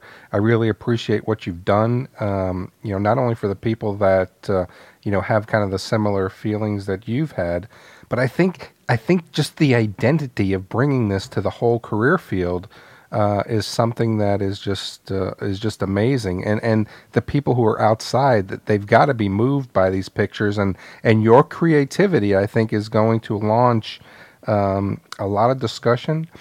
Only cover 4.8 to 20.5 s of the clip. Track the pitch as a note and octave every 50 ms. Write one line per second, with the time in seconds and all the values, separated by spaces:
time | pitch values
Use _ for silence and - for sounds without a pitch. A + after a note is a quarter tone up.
4.8 | - - - _ - A2 G2+ F#2 F#2 - A#2 G#2+ G#2+ - - G#2+ G#2 F#2+ G2 F#2+
5.8 | - - A#2+ A2 G#2+ G#2 G2+ G2 F#2+ F#2+ - - - G#2+ G#2+ G#2+ A2 G#2+ G#2 G2+
6.8 | F#2+ G2+ F#2+ F#2+ - A2 A2+ C#3 D#3+ D3 - - F2 E2+ F2 F2 G2 - - -
7.8 | - - - - - - - A#2+ C3+ - - - F3 F#3+ - - - - _ _
8.8 | _ - A#2+ A2+ - - F3+ F3+ - - - D#3 C#3+ - - - D#3+ C3+ B2 A#2+
9.8 | A2 G#2+ F#2+ - - B2+ E3 D#3 D3 B2 - - G2+ F#2+ F#2+ F#2 F#2+ - - A2
10.8 | C#3 D3 C3+ B2+ A2+ G2+ G2 F#2+ - - - A2 F#2+ F#2+ - - B2 A#2 A#2 A2+
11.8 | - - A#2+ G#2 A2+ C#3+ F#3 F3+ - - G#2 F#2 F2+ F2 F2+ F2+ F#2+ - - -
12.8 | - - - - _ - - G#2+ G#2 G#2 G#2 G2 - - A#2 G#2 G2 - - -
13.8 | A#2 A#2 A#2+ - A#2 A2+ A2 G#2+ G#2 G2+ G2+ G2 G2 G2 G2 - - G2+ F#2+ -
14.8 | - - - - _ - G2 F#2+ F#2 G2+ - - - G#2 G2 G2 A2 G#2+ - -
15.8 | G2 F#2 G2 G2+ A2 B2+ C#3 B2 G#2 F#2+ F2+ F#2 - G#2 G#2+ A2 A#2 A#2 A2 G#2+
16.8 | G#2+ - - - - _ - A#2 - - - C#3+ - C#3 B2 B2 A2+ G#2+ A2+ -
17.8 | A2 G#2+ A2+ - - - - A#2+ C#3 C3+ B2 G#2 F#2 F#2+ - - - - G#2+ G2+
18.8 | G2+ G2+ A2+ A#2+ D#3 D3 B2+ A2+ G#2 G2 F#2+ G#2 A#2+ C3+ C#3+ C#3 C3 A#2+ - G2
19.8 | F#2 F#2+ F#2+ F#2+ F#2 - - - G#2 - - - A2 G#2